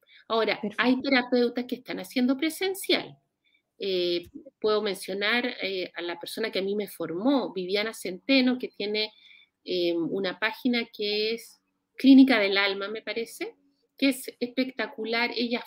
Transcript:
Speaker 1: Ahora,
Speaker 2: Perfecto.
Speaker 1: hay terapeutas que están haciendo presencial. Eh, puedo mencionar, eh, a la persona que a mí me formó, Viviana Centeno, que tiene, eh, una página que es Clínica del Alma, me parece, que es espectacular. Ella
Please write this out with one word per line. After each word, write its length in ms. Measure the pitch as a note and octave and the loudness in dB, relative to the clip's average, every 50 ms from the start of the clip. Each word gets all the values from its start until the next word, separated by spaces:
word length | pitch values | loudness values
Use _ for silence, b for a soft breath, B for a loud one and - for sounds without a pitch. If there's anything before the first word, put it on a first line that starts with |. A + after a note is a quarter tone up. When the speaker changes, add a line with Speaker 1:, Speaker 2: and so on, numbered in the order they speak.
| b b b b b b | b b b b b b
Speaker 1:
Ahora, 300 | - A3+ A3 G#3 - - | 0 0 2 0 0 -2
Speaker 2:
Perfecto. 220 | - G3+ - - A3 | -4 -8 -2 0 2
Speaker 1:
hay 180 | B3 B3+ B3+ | 2 2 2
terapeutas 640 | C4 C#4 C4+ B3 B3 B3 B3+ B3 A#3+ A#3 - B3+ B3 | 2 2 2 2 2 2 2 2 2 2 0 -4 -6
que 100 | - A#3+ | -6 -8
están 240 | - - - E3+ F#3+ | -8 -8 -8 -8 -8
haciendo 380 | F#3 - - B3+ B3 B3 C#4 C4+ | -8 -4 -2 0 2 2 2 2
presencial. 800 | D#4+ D#4+ D#4+ - F#4+ F#4+ F#4+ F#4+ - - E4 F#3+ - - - _ _ _ _ _ _ _ _ _ _ _ _ - | 0 -4 -2 -2 -4 -4 -4 -4 0 0 0 0 0 -6 -14 _ _ _ _ _ _ _ _ _ _ _ _ -8
Eh, 500 | - G3 F#3 F3+ F3+ F3 F3 F3 F3 - - - - - _ _ | -6 -2 0 0 0 0 -2 -2 -4 -8 -18 -20 -20 -20 _ _
puedo 200 | - G#3+ G#3+ G#3 | -2 0 0 2
mencionar, 640 | G#3+ G#3 F#3 F#3 - - F#3+ G3 G3+ G#3 A#3 A#3+ A#3+ B3 - - | 0 -2 -4 -6 -6 -8 -6 -2 0 0 0 0 0 -2 -6 -4
eh, 300 | F#3 F#3+ G3 F#3 F3 - - | -6 -6 -4 -4 -6 -6 -8
a 60 | - | -10
la 160 | E3+ F3 E3+ - | -8 -8 -8 -8
persona 320 | - - - G#3+ A3 G#3+ | -10 -12 -8 -6 -4 -4
que 80 | G#3+ G3 | -2 -2
a 40 | F#3+ | -2
mí 120 | G3 G3+ | -2 -2
me 120 | G#3 G3+ F#3+ | -4 -4 -6
formó, 640 | - - E3 E3 E3 F3 G#3+ C4+ D4 B3+ G#3 E3 E3+ | -8 -8 -8 -6 -6 -2 0 2 2 2 0 -2 -6
Viviana 400 | F#3+ F3+ F3+ G3 G3+ G#3 A3 A3+ | -6 -6 -2 -2 -2 -2 -4 -6
Centeno, 640 | - - G3 F#3 F3+ _ - C4+ C4 B3+ B3+ B3 B3+ | -8 -10 -10 -10 -8 _ 2 2 4 4 2 0 -2
que 120 | A3 F#3+ | -4 -10
tiene, 420 | _ - G3+ G#3 G#3 G#3+ G#3+ G#3+ b b b b b b b b _ _ - | _ -8 -6 -4 -2 -2 -4 -4 b b b b b b b b _ _ -10
eh, 280 | - F3+ F3+ F3 E3+ E3+ | -6 -4 -2 0 0 0
una 460 | E3+ E3 D3+ - G3 G3 F3+ F3+ - | 0 -2 -2 -4 -4 -4 -4 -4 -4
página 480 | G#3+ A3 A3 - - B3+ A#3+ A#3 A#3 A3+ _ | -4 -4 -4 -2 -2 0 0 0 -2 -6 _
que 380 | - G#3 G#3 G#3 G#3 G#3+ A3 A#3 | -6 -4 -2 -2 -2 -2 -2 -4
es 280 | A3+ - - - _ _ _ _ _ _ _ _ - | -6 -10 -16 -20 _ _ _ _ _ _ _ _ 2
Clínica 420 | - C4 C#4 C4 C4+ C4 B3 A3 | 8 10 12 12 12 10 8 4
del 180 | G3+ G3 G3 G3 | 4 2 2 2
Alma, 300 | G3+ G3+ G3 G3 G3 G3+ | 2 2 0 -2 -6 -8
me 120 | G#3+ A3 | -8 -10
parece, 540 | - G#3+ G#3 A#3 A#3 - - - E4 A4+ - _ _ _ _ _ _ _ _ - | -8 -8 -6 -6 -6 -8 -8 -10 -10 -10 -12 _ _ _ _ _ _ _ _ 0
que 120 | C4 C#4 | 2 2
es 160 | C4 C4 - - - - | 2 0 -6 -12 -8 -6
espectacular. 920 | B3 A#3+ - - B3+ C4 - - A3 G#3+ - - G#3+ A3 A#3 A#3 A#3+ A#3+ - | -8 -6 -2 -2 -4 -4 -2 -8 -8 -8 -6 -8 -6 -2 0 0 0 0 -2
Ella 280 | - B3 A3+ A#3+ A3+ - | -2 -2 -2 -2 -4 -6